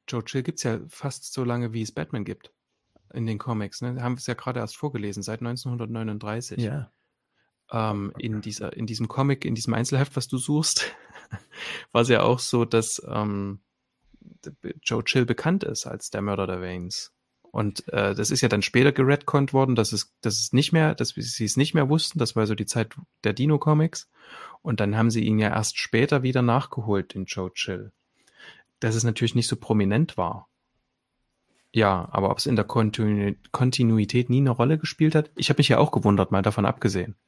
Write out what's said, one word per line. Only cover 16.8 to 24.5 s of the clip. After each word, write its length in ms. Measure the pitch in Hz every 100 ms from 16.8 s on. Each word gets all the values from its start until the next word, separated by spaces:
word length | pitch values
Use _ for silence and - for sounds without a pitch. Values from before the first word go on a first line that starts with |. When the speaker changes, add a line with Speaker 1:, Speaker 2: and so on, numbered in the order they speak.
| 87 - - _ _ _ _
Speaker 1:
Und, 360 | 110 104 - -
äh, 260 | - 101 104
das 160 | 101
ist 100 | -
ja 80 | 120
dann 120 | 104
später 300 | - 120 139
geredconnt 580 | 139 135 143 - 143 139
worden, 220 | 135 135 117
dass 160 | 104
es, 240 | 107 - _
dass 180 | 117 101
es 140 | 110
nicht 180 | 123 147
mehr, 240 | 165 156 156
dass 200 | 123 -
wir, 60 |
sie 220 | 120 - 107
es 120 | -
nicht 160 | 147
mehr 160 | 160 135
wussten. 280 | 156 - 160
Das 180 | 117 113
war 120 | 107
so 80 | 107
die 100 | 101
Zeit 300 | 117 110 - - _ 107
der 80 |
Dino-Comics. 760 | 107 143 147 151 151 160 - - _ - - -